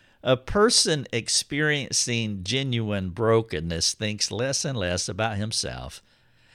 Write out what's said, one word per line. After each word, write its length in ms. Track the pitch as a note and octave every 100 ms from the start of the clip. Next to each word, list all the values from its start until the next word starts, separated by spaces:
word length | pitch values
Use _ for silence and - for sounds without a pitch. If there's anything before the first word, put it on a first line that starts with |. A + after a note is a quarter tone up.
| _ _
A 140 | - B2+
person 680 | - G3+ A3 - - D#3 B2
experiencing 1300 | A#2 - - - C#3+ D3+ D3 B2 - - A#2 A2 G2+
genuine 640 | F2+ C3 C3+ A#2 A2 G2+ F#2
brokenness 840 | F2 A2+ A2+ A2+ E2 E2 E2 -
thinks 360 | - G#2+ G#2 -
less 340 | G2+ C3 C3+
and 120 | C#3+ B2+
less 320 | F2+ F#2 -
about 300 | F#2+ A2+ G2+
himself 640 | G#2+ - - - - - - _ _ _ _